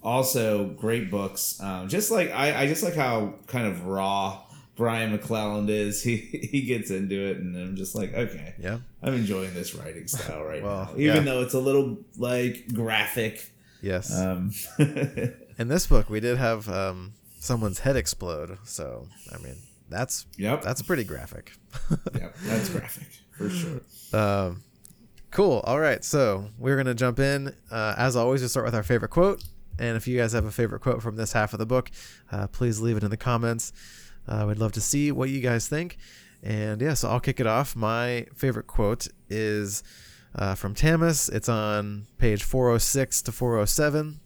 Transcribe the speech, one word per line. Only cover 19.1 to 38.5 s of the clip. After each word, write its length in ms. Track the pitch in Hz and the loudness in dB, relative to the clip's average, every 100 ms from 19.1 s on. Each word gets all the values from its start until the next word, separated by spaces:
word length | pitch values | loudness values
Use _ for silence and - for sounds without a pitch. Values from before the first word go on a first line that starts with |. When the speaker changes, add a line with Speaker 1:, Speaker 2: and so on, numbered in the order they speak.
| - - | -18 -16
Speaker 2:
I 60 | 80 | -14
mean, 180 | 65 64 - - - | -14 -16 -20 -20 -10
that's, 360 | 87 127 - - - | -6 -4 -6 -10 -6
Speaker 1:
Yep. 260 | 101 151 | -2 0
Speaker 2:
that's 180 | 156 127 | -2 -6
pretty 220 | - 170 | -2 -2
graphic. 480 | 98 69 - - - - - - - | -2 -8 -10 -14 -16 -20 -12 -4 0
<laughs> 20 | 160 - | 0 -2
Speaker 1:
Yep, 220 | - 87 - | -6 -6 -8
that's 260 | 190 113 92 | -2 -2 -2
graphic 380 | - - - - - - | -6 -8 -14 -14 -20 -20
for 180 | 143 202 | -8 -4
sure. 320 | 180 170 131 - - - | -4 -4 -8 -12 -20 -2
Speaker 2:
Um, 520 | 110 104 98 95 92 - _ - - - - - | 0 2 2 0 -4 -14 _ -20 -20 -20 -20 -4
cool. 300 | - 202 123 - | 4 4 4 2
All 140 | 135 | 2
right, 240 | 156 120 | 2 2
so 460 | - 151 120 98 104 110 | 0 2 4 2 -4 -4
we're 200 | 123 139 | 0 2
gonna 180 | 131 117 | 2 2
jump 240 | 127 120 | 0 2
in. 360 | 139 139 139 - - | 2 2 -4 -12 -8
Uh, 220 | 113 107 101 | -2 -2 2
as 180 | 127 123 | 2 4
always, 260 | 120 135 | 4 2
we 60 | 127 | 0
start 180 | 131 117 | 0 0
with 100 | 113 | -2
our 80 | |
favorite 260 | 104 120 110 | 2 0 2
quote. 340 | - 190 196 - - - - | 4 4 4 -8 -14 -12 -6
And 180 | 117 113 | -2 -2
if 100 | 123 | 0
you 100 | 123 | 0
guys 160 | 117 | 2
have 120 | 113 110 | 2 0
a 60 | |
favorite 300 | 101 113 101 | 0 -2 0
quote 200 | - 120 | 0 0
from 140 | 113 110 | -2 -4
this 180 | 110 | 0
half 200 | 117 107 | 2 0
of 60 | 107 | -2
the 60 | 110 | 0
book, 260 | 127 - - - - - | 0 0 -10 -16 -20 -8
uh, 160 | 101 98 | -4 -4
please 320 | - 123 107 | 0 0 2
leave 180 | 113 107 | 2 2
it 60 | |
in 60 | 104 | 0
the 80 | 113 | -2
comments. 540 | 127 117 117 117 - - - - - - - | 0 2 2 -2 -6 -10 -20 -20 -18 -14 -4
Uh, 180 | 107 104 | 0 0
we'd 100 | 104 | 2
love 120 | 110 | 0
to 80 | 110 | 0
see 300 | 107 143 147 | 0 2 2
what 180 | 135 131 | 0 0
you 120 | 135 | 0
guys 260 | 123 117 - | 2 2 0
think. 300 | 151 175 - - - - - | -2 -4 -10 -18 -20 -20 -14
And 400 | 104 107 107 107 | -4 -2 -2 0
yeah, 120 | 143 | 2
so 160 | 139 - | 2 2
I'll 100 | 123 | 2
kick 200 | - 127 | 2 2
it 80 | 113 | 2
off. 280 | 113 139 120 | 2 0 0
My 520 | 107 113 120 120 113 - | 0 2 0 -2 -6 -2
favorite 320 | 135 | 0